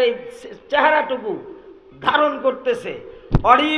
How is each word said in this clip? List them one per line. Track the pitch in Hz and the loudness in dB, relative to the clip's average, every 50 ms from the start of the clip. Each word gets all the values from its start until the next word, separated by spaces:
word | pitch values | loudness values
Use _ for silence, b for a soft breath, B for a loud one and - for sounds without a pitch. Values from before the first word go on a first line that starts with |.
| 254 | 2
এই | 233 233 - - - - - - - 196 - - - | 2 0 -2 -8 -14 -16 -16 -18 -18 -18 -20 -6 -2
চেহারাটুকু | 269 294 262 311 311 294 - - 262 226 214 208 165 - - - - - - - - - - - - - - | 2 4 4 4 4 2 0 -2 -4 -6 -6 -6 -8 -8 -10 -14 -18 -18 -20 -20 -20 -20 -20 -20 -20 -6 -2
ধারণ | 254 294 294 302 294 269 254 262 | 0 2 2 2 0 0 -2 -2
করতেছে, | 262 254 - - 254 233 - - 185 135 117 - B B B B B - - - 220 | -2 -2 -2 -2 -4 -4 -4 -6 -10 -12 -12 -14 B B B B B 0 2 4 6
অডিও | 254 262 302 311 311 | 4 6 4 2 0